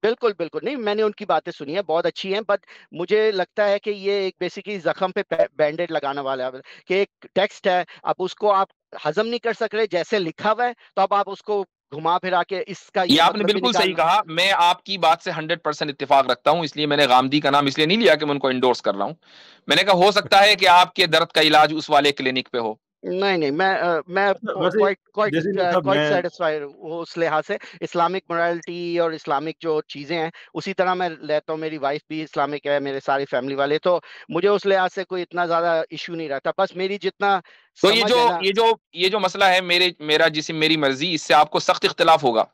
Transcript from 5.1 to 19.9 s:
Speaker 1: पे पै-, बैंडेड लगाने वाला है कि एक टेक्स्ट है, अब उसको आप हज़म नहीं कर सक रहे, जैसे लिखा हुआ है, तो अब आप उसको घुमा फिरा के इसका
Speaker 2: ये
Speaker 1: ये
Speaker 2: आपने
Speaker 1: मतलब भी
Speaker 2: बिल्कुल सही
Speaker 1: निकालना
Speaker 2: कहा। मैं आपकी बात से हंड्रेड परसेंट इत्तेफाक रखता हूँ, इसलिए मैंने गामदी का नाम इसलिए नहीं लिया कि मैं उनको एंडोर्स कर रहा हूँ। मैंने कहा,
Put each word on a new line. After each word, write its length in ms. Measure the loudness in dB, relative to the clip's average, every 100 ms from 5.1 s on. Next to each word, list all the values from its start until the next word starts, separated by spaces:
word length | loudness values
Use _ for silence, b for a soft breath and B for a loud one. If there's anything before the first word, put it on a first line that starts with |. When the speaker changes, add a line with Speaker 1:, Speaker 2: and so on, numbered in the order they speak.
Speaker 1:
पे 120 | -4
पै-, 260 | -4 -2 -2 _
बैंडेड 320 | -2 -2 -4
लगाने 300 | -4 -4 -6
वाला 240 | -4 -4
है 80 | -6 -8 -20 B _
कि 60 |
एक 140 | -2 -2 _ -6
टेक्स्ट 340 | -2 -2 -2 0
है, 180 | 0 -2 B
अब 100 | -6 -4
उसको 300 | -4 -2 2
आप 200 | 2 0 _ _ -8 -4
हज़म 200 | -2 -2
नहीं 140 | -2
कर 120 | -4
सक 180 | -4 -4
रहे, 120 | -4 -2
जैसे 320 | -2 -2 -2
लिखा 320 | -4 -4 -4
हुआ 140 | 0
है, 80 | -2
तो 300 | -4 _ -2
अब 60 | 0
आप 160 | 0 -2
उसको 380 | -8 -4 -4 -4 _ _
घुमा 240 | -6 -2 -2
फिरा 240 | 0 -2
के 160 | -2 -6
इसका 420 | -8 -12 -6 -4
Speaker 2:
ये 100 | 2
Speaker 1:
ये 60 | 4
Speaker 2:
आपने 200 | 4 2
Speaker 1:
मतलब 80 | 0
भी 60 |
Speaker 2:
बिल्कुल 200 | 0 0
सही 160 | 0 0
Speaker 1:
निकालना 240 | 2 2
Speaker 2:
कहा। 100 | 2 0
मैं 240 | -2 0
आपकी 480 | 2 2 0 -6 -2
बात 240 | 2 2
से 80 | -2
हंड्रेड 300 | -8 -6 -4
परसेंट 300 | -4 -6 -8
इत्तेफाक 400 | -8 2 2 4
रखता 200 | 0 0
हूँ, 140 | 0
इसलिए 220 | -2 -4 -2
मैंने 200 | 2 4
गामदी 340 | 4 4 0
का 100 | 2
नाम 180 | 2 0
इसलिए 180 | 0 0
नहीं 120 | 2
लिया 160 | 4
कि 100 | 2
मैं 80 | 0
उनको 180 | -2 -2
एंडोर्स 300 | 0 0 0
कर 140 | -2
रहा 100 | -4
हूँ। 120 | -4 -8 b b b b -2
मैंने 140 | 0
कहा, 120 | 2